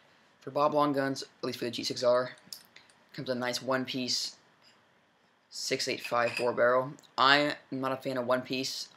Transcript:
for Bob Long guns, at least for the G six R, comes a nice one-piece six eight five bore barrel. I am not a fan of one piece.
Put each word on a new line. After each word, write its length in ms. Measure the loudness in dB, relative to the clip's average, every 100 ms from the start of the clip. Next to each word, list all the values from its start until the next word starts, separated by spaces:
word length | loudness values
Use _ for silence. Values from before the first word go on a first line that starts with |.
| _ _ _ _
for 120 | -8
Bob 200 | 0 2
Long 200 | 4 2
guns, 320 | 2 0 -2
at 200 | -8 _
least 140 | -8 -6
for 60 |
the 80 | -6
G 100 | -4
six 220 | -6 0
R, 320 | 2 4 2 -8 -18 -18 -18 -20 -20 _ _
comes 160 | -10 -6
a 60 |
nice 260 | -2 -2 -4
one-piece 760 | -2 -2 -2 -4 -4 -4 -4 -10 _ _ _ _ _ _ _ _ _ _ _
six 320 | -10 -4 -2 -2
eight 140 | -6
five 340 | -2 0 0 0
bore 140 | -2
barrel. 400 | 2 4 4 0 -8 -10 4
I 380 | 6 6 4 -2 -8
am 100 | -4
not 100 | -2
a 60 | -4
fan 180 | -4 -4
of 100 | 0
one 140 | 0
piece. 480 | 0 -4 -4 -6 -10